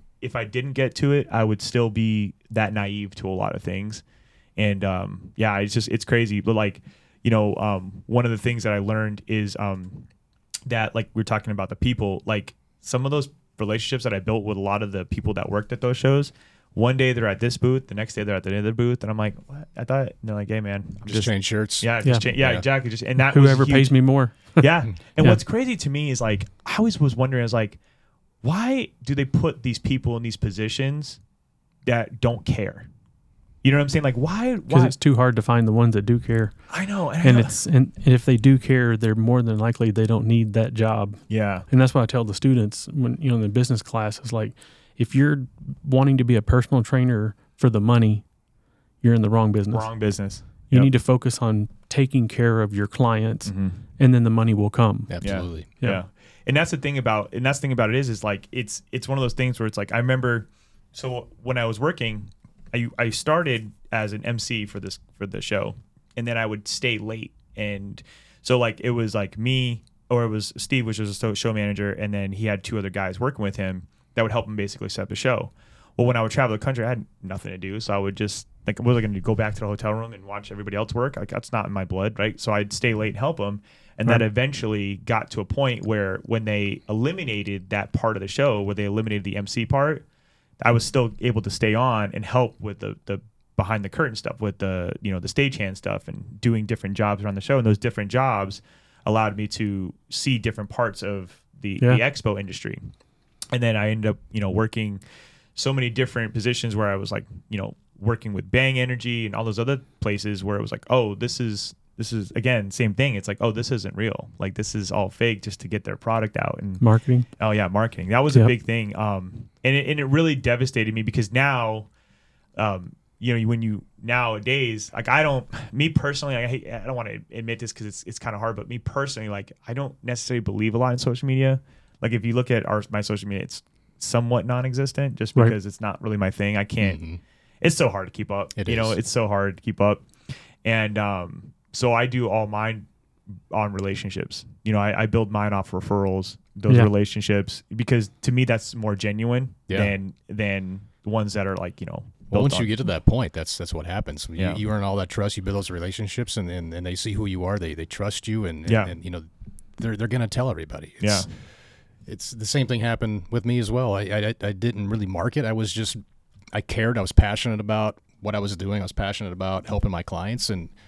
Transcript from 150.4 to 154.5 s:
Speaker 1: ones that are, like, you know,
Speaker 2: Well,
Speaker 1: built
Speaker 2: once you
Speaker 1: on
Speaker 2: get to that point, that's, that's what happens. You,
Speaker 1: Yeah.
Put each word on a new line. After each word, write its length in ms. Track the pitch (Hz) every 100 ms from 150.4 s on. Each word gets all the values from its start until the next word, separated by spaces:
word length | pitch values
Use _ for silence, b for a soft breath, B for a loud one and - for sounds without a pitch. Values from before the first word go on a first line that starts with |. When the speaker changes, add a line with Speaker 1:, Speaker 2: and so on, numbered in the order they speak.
| 104 98 95 92 - _ -
Speaker 1:
ones 280 | 110 104
that 140 | 101 98
are, 80 | 95
like, 220 | 90 -
you 40 | -
know, 160 | - - - -
Speaker 2:
Well, 120 | 104
Speaker 1:
built 20 |
Speaker 2:
once 100 | 139 -
you 60 | 110
Speaker 1:
on 20 |
Speaker 2:
get 100 | 110
to 40 | 101
that 200 | 82 -
point, 280 | 120 113
that's, 240 | 82 80 -
that's 160 | 87
what 120 | 80 82
happens. 420 | 95 - - -
You, 60 | 82
Speaker 1:
Yeah. 200 | 92